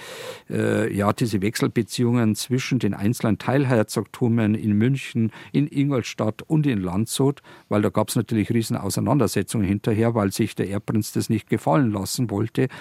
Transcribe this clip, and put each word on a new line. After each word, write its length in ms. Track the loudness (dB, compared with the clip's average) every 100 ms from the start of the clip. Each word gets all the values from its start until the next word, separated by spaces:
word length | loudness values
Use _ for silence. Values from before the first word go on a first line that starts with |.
| -8 -14 -14 -14 -6
äh, 460 | -2 0 0 0 0
ja, 160 | 0
diese 300 | 0 0 0
Wechselbeziehungen 920 | -2 0 0 0 -2 0 2 2 2 0
zwischen 440 | 0 -2 0 0
den 140 | 0
einzelnen 460 | 0 0 0 0 0
Teilherzogtümen 1160 | 0 0 4 2 2 -2 -6 -2 0 2 2 2
in 160 | 2 4
München, 560 | 4 2 -2 -2 -2 -4 -4
in 160 | 0 0
Ingolstadt 760 | 0 0 0 -2 -2 -2 -4
und 220 | 0 2 2
in 140 | 0
Landshut, 640 | 0 -2 -2 0 0 0 -10 -20 -2
weil 140 | 0
da 80 | 2
gab's 260 | 0 0 -2
natürlich 340 | 0 0 0
riesen 280 | 0 0 -4
Auseinandersetzungen 920 | -2 -2 2 2 2 0 -2 0 0
hinterher, 480 | 0 0 2 2 2
weil 160 | 0
sich 240 | 0 -2 -2
der 140 | -4
Erbprinz 420 | -4 -2 -2 -2
das 180 | -2 0
nicht 200 | -2 0
gefallen 420 | -2 2 2 2
lassen 380 | 0 -4 -4 -2
wollte 380 | -2 -2 0 -2 -4